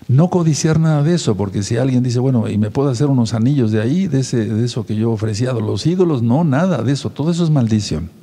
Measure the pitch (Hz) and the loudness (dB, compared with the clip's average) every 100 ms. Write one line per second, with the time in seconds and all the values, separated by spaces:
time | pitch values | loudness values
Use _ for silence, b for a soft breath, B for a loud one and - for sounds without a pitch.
0 | - 127 175 180 165 147 160 156 160 151 | 0 2 4 2 0 0 2 2 2 2
1 | 143 175 - 98 101 101 98 117 135 127 | 2 0 0 -2 -2 -4 -2 -2 0 0
2 | 127 120 131 127 110 107 107 123 143 117 | 0 0 0 0 0 0 -2 0 0 0
3 | 143 135 113 113 117 143 113 107 110 170 | 0 2 0 0 0 2 2 0 0 0
4 | 190 135 131 123 107 107 120 117 107 107 | 0 -2 -2 -2 -2 -2 -2 -4 -6 -2
5 | 113 113 110 104 123 123 107 - 156 180 | -2 -2 -2 -2 -2 -2 -2 -2 0 2
6 | 180 139 117 127 170 127 185 147 107 139 | 2 2 2 2 2 2 0 0 0 -2
7 | 113 - 151 170 165 151 113 110 101 76 | -4 -4 -2 0 2 2 2 0 0 -6
8 | 85 - | -8 -14